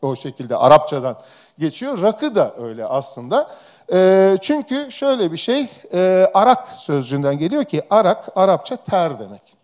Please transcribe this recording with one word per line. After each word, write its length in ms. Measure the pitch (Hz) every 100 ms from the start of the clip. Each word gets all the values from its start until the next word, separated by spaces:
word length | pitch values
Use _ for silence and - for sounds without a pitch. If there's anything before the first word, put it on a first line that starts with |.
o 140 | 139 127
şekilde 400 | 143 127 123 120
Arapçadan 600 | 123 151 151 147 127 120 - - _ _
geçiyor. 440 | 156 - 262 254
Rakı 320 | 190 214 302
da 200 | 214 127 -
öyle 220 | 117 113 110
aslında. 640 | 131 135 - 120 220 302 - - _ _
E, 440 | 180 185 190 190 190
çünkü 520 | - 294 262 262 285
şöyle 400 | - 277 262 185
bir 40 | 160
şey, 300 | - 254 269 - -
e, 380 | 175 185 185 185
arak 340 | 196 214 247 - -
sözcüğünden 640 | - 143 127 139 143 143
geliyor 260 | 160 285
ki 180 | 277 151 -
arak 380 | 208 196 214 - -
Arapça 400 | 190 175 - 254
ter 420 | - 196 165 127
demek. 240 | 104 101 _ _